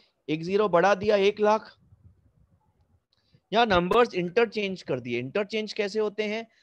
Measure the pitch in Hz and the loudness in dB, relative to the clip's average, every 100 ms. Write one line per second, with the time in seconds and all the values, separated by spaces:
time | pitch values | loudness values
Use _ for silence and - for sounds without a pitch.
0 | _ _ - 156 165 196 208 170 185 202 | _ _ -8 -6 -2 0 2 4 4 2
1 | 208 208 196 208 208 214 214 - _ _ | 2 2 2 2 2 2 -2 -20 _ _
2 | - _ _ _ _ _ _ _ _ _ | -20 _ _ _ _ _ _ _ _ _
3 | _ _ _ _ _ 208 233 180 175 220 | _ _ _ _ _ 0 4 2 4 2
4 | 240 180 175 175 233 214 196 185 - 131 | 2 0 -2 0 0 -2 -6 -8 -6 -6
5 | 120 120 127 196 202 220 214 - 202 214 | -4 -6 -4 -4 -4 -6 -6 -6 -4 -2
6 | 214 202 214 220 226 _ | -4 -4 -6 -6 -10 _